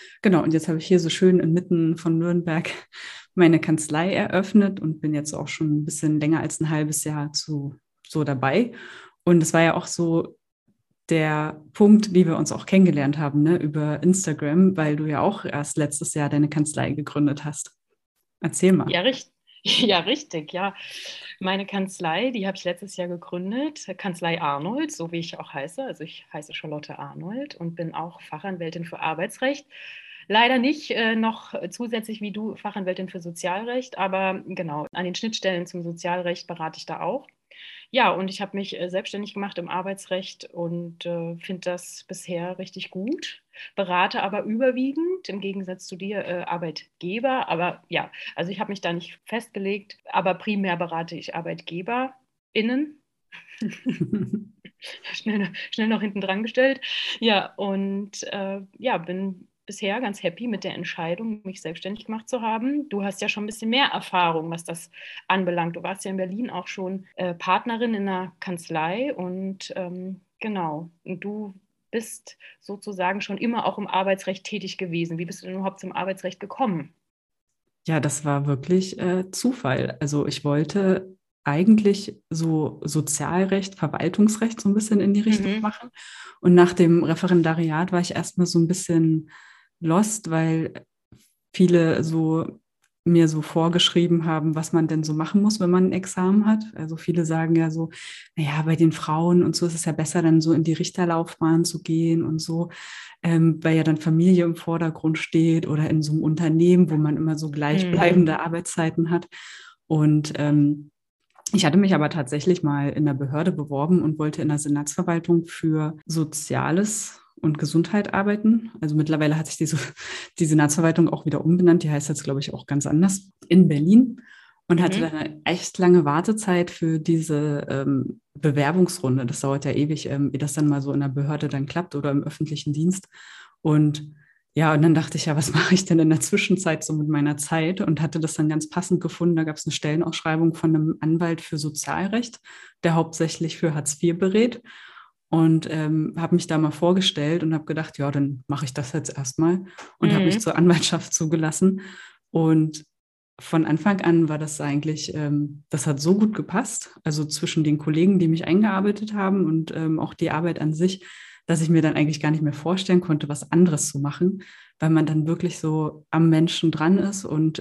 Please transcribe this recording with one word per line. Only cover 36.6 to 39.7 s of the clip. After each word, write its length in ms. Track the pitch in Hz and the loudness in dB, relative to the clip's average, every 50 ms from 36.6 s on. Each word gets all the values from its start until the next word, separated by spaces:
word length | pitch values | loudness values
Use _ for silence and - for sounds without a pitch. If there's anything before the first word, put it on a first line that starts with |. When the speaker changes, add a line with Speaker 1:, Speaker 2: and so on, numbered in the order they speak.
| 160 160 165 - | -8 -8 -8 -10
Speaker 2:
ich 80 | - | -12
da 140 | - 165 - | -12 -10 -6
auch. 260 | 156 165 208 277 - _ _ _ _ _ - - - - - - - _ | -6 -6 -6 -6 -8 _ _ _ _ _ -20 -20 -20 -20 -20 -20 -18 _
Ja, 200 | - 247 240 196 | 0 2 2 2
und 180 | 175 175 190 190 | 2 0 -4 -6
ich 120 | 190 - | -6 -8
habe 160 | 208 196 - | -10 -8 -8
mich, 240 | 196 196 190 - - | -8 -8 -8 -8 -8
äh, 80 | 170 180 | -8 -6
selbstständig 460 | 175 190 226 - - 202 208 208 - | -4 -6 -6 -6 -8 -10 -10 -10 -8
gemacht 240 | 202 202 202 - - | -10 -10 -8 -8 -10
im 100 | 175 | -8
Arbeitsrecht 760 | 170 | -6